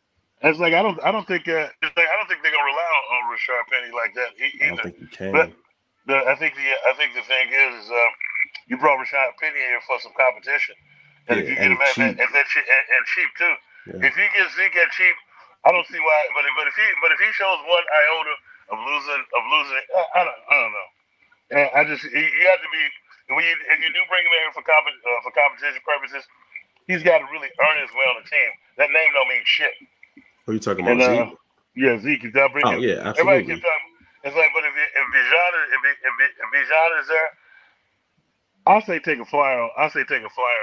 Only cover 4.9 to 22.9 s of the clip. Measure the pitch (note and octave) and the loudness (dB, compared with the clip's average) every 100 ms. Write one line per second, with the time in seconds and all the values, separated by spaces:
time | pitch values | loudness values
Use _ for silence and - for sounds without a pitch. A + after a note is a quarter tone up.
4.9 | - B2 - G2 D3 D#3+ - _ _ _ | -12 -20 -12 -2 0 0 -4 _ _ _
5.9 | _ - C3+ B2+ C#3+ D#3 C3+ C3+ C3 B2 | _ -2 0 2 0 -2 -4 -4 0 0
6.9 | C#3 D3 A#2+ - C3 B2+ C3 C3+ A#2 G#2 | 0 -2 -4 -2 -2 0 2 0 0 -4
7.9 | A#2+ A#2 - - - - - - B2+ D3+ | 0 0 0 -8 -6 -8 -8 -10 0 2
8.9 | C3 B2+ C#3+ C3 - D#3 D3 B2+ A#2+ - | 2 0 -2 -2 -2 -6 -4 -4 -4 -4
9.9 | A#2+ A#2 - B2+ B2 C3 C#3+ - G#2 _ | -6 -6 0 0 0 -4 -2 -4 -8 _
10.9 | _ _ _ - A2+ - - F#2+ A#2 C#3 | _ _ _ -2 -2 0 0 2 4 2
11.9 | B2 A2 F#2 B2 C#3+ C#3 D3+ - C3 - | 2 0 0 0 0 0 -2 0 0 2
12.9 | B2+ - - E3 - F3 D3+ - - A#2+ | -2 0 -4 -4 -2 -2 -2 -8 -20 -16
13.9 | F#2 C#3 D#3+ G3+ G#3 F3 F3 F#3+ F3 E3 | -2 -2 0 0 0 0 0 0 2 0
14.9 | - F#3 - _ _ - _ C#3+ F3 E3 | 2 0 0 _ _ -20 _ 2 4 0
15.9 | - D#3 D3+ C#3 D3 C#3+ C3+ D3+ - G#3+ | -4 2 2 2 -2 -2 -2 -2 0 0
16.9 | - E3 - G#3 G#3 G3 F#3 D#3 F3 E3+ | 2 2 2 2 0 -2 -2 2 0 2
17.9 | D3+ D3+ D#3+ D#3 C#3+ - - _ A2 B2 | 2 2 0 -4 -8 -10 -20 _ -10 -6
18.9 | D3 C#3+ C#3+ B2+ A#2+ A#2 D3+ C#3+ C3 - | -6 -4 -6 -4 -4 0 -2 -2 -6 -2
19.9 | F3+ E3 F3+ E3 - - C#3+ A2+ G#2 F#2 | -2 0 0 0 -4 0 0 2 -4 -12
20.9 | _ _ _ _ _ _ C#3+ C#3 C#3 D#3 | _ _ _ _ _ _ 2 4 4 2
21.9 | C#3+ - C#3+ D#3+ E3 F3+ F3+ D#3 D#3 D3 | -2 -4 -2 0 2 4 4 0 -4 -4